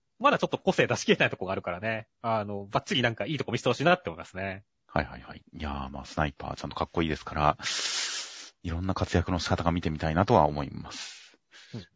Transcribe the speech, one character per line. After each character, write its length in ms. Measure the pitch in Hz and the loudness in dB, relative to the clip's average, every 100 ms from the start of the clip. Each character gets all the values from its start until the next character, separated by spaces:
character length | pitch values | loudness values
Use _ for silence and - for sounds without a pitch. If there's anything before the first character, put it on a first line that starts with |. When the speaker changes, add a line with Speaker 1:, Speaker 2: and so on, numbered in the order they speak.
| _ _ | _ _
Speaker 1:
ま 120 | 269 | 4
だ 60 | 254 | 4
ち 80 | 170 | 2
ょ 20 | |
っ 20 | |
と 80 | - | 0
個 140 | - | 2
性 160 | 175 117 | 4 2
出 80 | 90 | 2
し 80 | |
切 100 | - | 2
れ 40 | 190 | 4
な 80 | 127 | 4
い 40 | |
と 60 | - | 0
こ 100 | 92 | -4
が 60 | |
あ 40 | 98 | -4
る 60 | |
か 100 | 92 | -4
ら 100 | 87 | -4
ね。 260 | 110 110 107 _ | -4 -4 -8 _
あ 220 | 117 110 104 | -2 0 -2
の、 220 | 101 101 | -6 -4
バ 80 | 139 | -4
ッ 40 | - | -2
チ 100 | 151 | 0
リ 60 | |
な 80 | 120 | 0
ん 60 | 117 | 0
か 100 | 101 | -4
い 80 | |
い 40 | 147 | -4
と 60 | |
こ 80 | - | -2
見 60 | 120 | 0
せ 60 | |
て 60 | 131 | 0
ほ 40 | |
し 80 | 117 | 2
い 20 | |
な 120 | 151 175 | 4 4
っ 60 | |
て 80 | - | 0
思 60 | 82 | -10
い 40 | |
ま 60 | - | -10
す 120 | 92 | -8
ね。 260 | 98 95 _ _ _ | -6 -8 _ _ _
Speaker 2:
は 140 | - | -2
い 40 | 73 | -2
は 120 | 60 | -8
い 40 | |
は 140 | - - | -16 -18
い。 80 | - | -18
い 80 | 80 | -10
や 80 | 76 | -6
ー、 200 | 71 65 | -6 -8
ま 120 | 69 | -10
あ、 40 | - | -8
ス 120 | - | -2
ナ 100 | 76 | -2
イ 60 | |
パ 160 | - 73 | -2 -10
ー 60 | 73 | -8
ち 80 | |
ゃ 40 | 76 | -8
ん 20 | |
と 60 | - | -4
か 80 | 76 | -2
っ 40 | |
こ 100 | - | 0
い 60 | 80 | 0
い 20 | |
で 60 | 73 | -2
す 80 | - | -4
か 100 | 76 | 2
ら、 220 | 73 - - - - - - - - - - _ | 2 2 -4 -4 -4 -4 -4 -6 -10 -14 -18 _
い 60 | 87 | -6
ろ 100 | 82 | -2
ん 40 | 95 | -2
な 80 | |
活 240 | 92 90 87 | 0 2 2
躍 140 | 87 | 2
の 80 | 90 | -2
仕 100 | - | 0
方 140 | 92 | 2
が 80 | 85 | 2
見 100 | 87 | 2
て 80 | 85 | 0
み 80 | 78 | -2
た 120 | 80 | 0
い 40 | 80 | 2
な 100 | 101 | 6
と 80 | 110 | 8
は 100 | 76 | 6
思 180 | 73 | 2
い 60 | 71 | -4
ま 220 | - - | -8 -12
す。 460 | - - - - _ _ - - | -12 -14 -16 -20 _ _ -20 -14
Speaker 1:
う 40 | 113 | -12
ん。 20 | 92 | -12